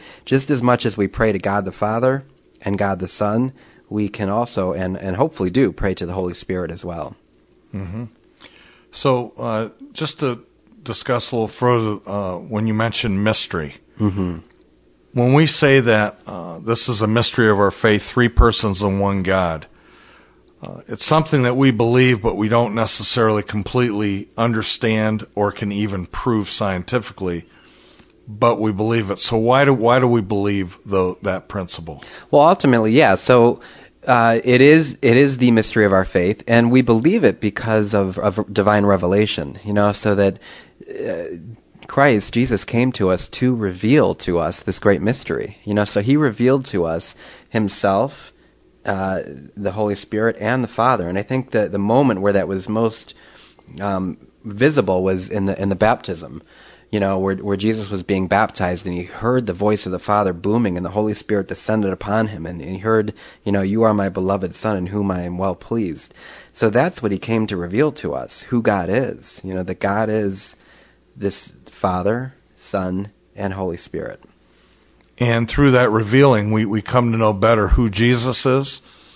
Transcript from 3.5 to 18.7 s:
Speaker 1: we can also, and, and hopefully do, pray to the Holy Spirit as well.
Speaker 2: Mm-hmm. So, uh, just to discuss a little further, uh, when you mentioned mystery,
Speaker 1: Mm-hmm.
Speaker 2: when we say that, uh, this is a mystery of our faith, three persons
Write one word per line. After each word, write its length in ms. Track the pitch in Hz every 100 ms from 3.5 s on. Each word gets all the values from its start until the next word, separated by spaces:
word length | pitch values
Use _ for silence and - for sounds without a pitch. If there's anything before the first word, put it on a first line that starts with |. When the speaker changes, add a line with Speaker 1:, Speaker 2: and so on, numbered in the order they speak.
| - _ _ -
Speaker 1:
we 200 | 107 101
can 200 | - 98
also, 440 | 107 120 - 90
and, 240 | 80 92 92
and 200 | 95 92
hopefully 340 | 160 - 92
do, 220 | 123 110
pray 220 | - 101
to 100 | 92 87
the 80 |
Holy 200 | 92 90
Spirit 360 | 87 - 92 85
as 140 | 85
well. 320 | 90 82 71 - _ _ _ _ _
Speaker 2:
Mm-hmm. 320 | 98 92 110 120 _ _ _ - _ - _ _
So, 420 | - 143 123 113 -
uh, 300 | 120 110 110 - 285
just 280 | - 151 -
to 240 | 135 117 - _ _ -
discuss 480 | 131 107 - 120 -
a 60 | 117
little 120 | 107
further, 520 | - 123 120 110 101 95
uh, 300 | 101 95 87
when 280 | - 107 110
you 80 |
mentioned 480 | 107 113 - 117 95
mystery, 540 | 107 107 - 87 73 - _ -
Speaker 1:
Mm-hmm. 380 | 107 95 90 80 - _ _ _ _ _ _
Speaker 2:
when 220 | 123 123
we 120 | 143 156
say 320 | - 143 135
that, 400 | 117 107 104 - -
uh, 320 | 92 87 82
this 300 | 107 117 -
is 140 | 107
a 40 | 107
mystery 420 | 113 110 - 110
of 100 | 101
our 100 | 98
faith, 380 | - 113 104 -
three 200 | 127 120
persons 520 | - 117 - 107